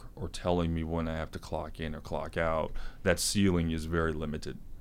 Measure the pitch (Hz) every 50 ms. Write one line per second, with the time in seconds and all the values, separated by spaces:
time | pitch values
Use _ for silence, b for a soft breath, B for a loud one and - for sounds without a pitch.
0 | - - - - - 80 - - - 90 87 87 87 85 82 82 82 80 82 82
1 | 80 80 80 80 78 - - - - - - 78 78 78 - - 80 78 78 73
2 | - - 85 76 71 - - 85 82 82 80 80 80 82 B B B B B B
3 | - 95 87 117 - - - 104 98 98 87 87 82 82 80 80 78 80 82 85
4 | 82 82 78 76 80 76 76 76 - 76 71 - - - b b